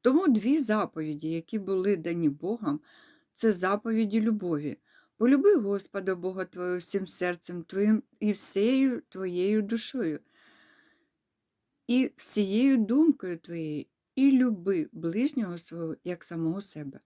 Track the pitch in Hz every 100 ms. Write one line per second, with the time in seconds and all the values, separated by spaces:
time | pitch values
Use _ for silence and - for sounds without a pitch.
0 | 254 269 381 220 202 302 233 214 185 -
1 | 156 147 151 165 165 220 190 190 190 196
2 | 160 170 160 143 175 233 202 143 _ -
3 | - _ _ - 226 185 185 202 226 220
4 | 220 214 220 214 180 156 147 - _ _
5 | _ _ 233 269 392 392 196 202 - 196
6 | 185 185 180 190 180 180 180 180 175 196
7 | 185 - 180 175 - 175 165 190 208 214
8 | - _ 208 202 - - 214 262 269 240
9 | - 185 190 180 190 214 202 226 - 262
10 | 180 147 _ _ _ _ _ _ _ _
11 | _ _ _ _ _ _ _ _ - 247
12 | 262 _ - - 202 208 269 269 202 254
13 | 330 - 185 175 - 170 160 151 - _
14 | _ - 269 269 254 208 175 185 151 -
15 | 165 185 269 - 202 170 - 165 165 160
16 | 175 175 - 170 160 190 202 160 143 135